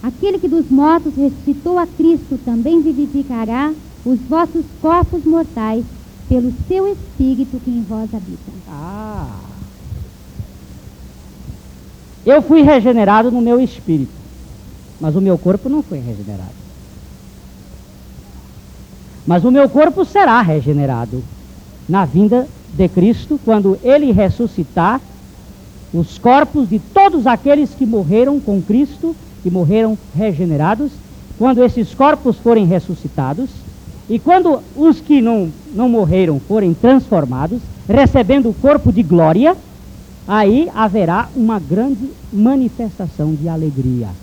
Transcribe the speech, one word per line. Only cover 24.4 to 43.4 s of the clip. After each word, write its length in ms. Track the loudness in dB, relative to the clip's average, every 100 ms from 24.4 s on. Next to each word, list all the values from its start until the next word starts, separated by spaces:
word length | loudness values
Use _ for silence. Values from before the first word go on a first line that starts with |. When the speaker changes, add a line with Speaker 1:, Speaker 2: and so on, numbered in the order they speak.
| -4 -4 -6 -2 0 -2 -8 -20 -20 -20 -20 -20 -20 -20 -8
Speaker 2:
os 260 | -6 -6 -2
corpos 500 | 4 4 4 0 -2
de 100 | -2
todos 480 | -2 4 4 4 0
aqueles 440 | 0 2 2 2
que 160 | -2 -2
morreram 520 | 0 2 2 2 0
com 220 | 0 -2
Cristo 560 | 0 0 0 -4 -8 -8 -14 -8 -4
morreram 460 | 0 2 2 0 -2 -6
regenerados, 760 | -4 -2 -2 -2 0 0 0 -4 -8 -20 -20 -20 -2
quando 240 | 0 4
esses 320 | 2 2 -4
corpos 420 | 2 2 2 -2 -2
forem 300 | 2 4 4
ressuscitados, 840 | 0 -2 -8 -8 -6 -6 -4 -8 -10 -20 -20 -20 -20 -6
e 100 | -4
quando 420 | 2 2 4 -2 -4
os 260 | 0 2 2
que 200 | 2 2
não, 300 | 4 0 -2 -6 -12
não 160 | -2 0
morreram 520 | 2 2 2 2 0
forem 340 | -2 0 0
transformados, 840 | 2 4 4 2 -2 0 -4 -4 -6 -10 -16 -2
recebendo 600 | 2 4 2 2 2 0
o 60 |
corpo 380 | 0 2 2 2
de 100 | 0
glória, 540 | 2 4 4 4 2 2 -6 -20 -20 -20 -20 -20 -4
aí 440 | 0 2 2 0
haverá 540 | 0 0 0 0 0 -2
uma 240 | -2 0 -2
grande 520 | -2 -2 -2 -4 -6 -12 -10
manifestação 1000 | 0 2 2 -2 -4 -10 -8 -10 -4 -4
de 140 | -2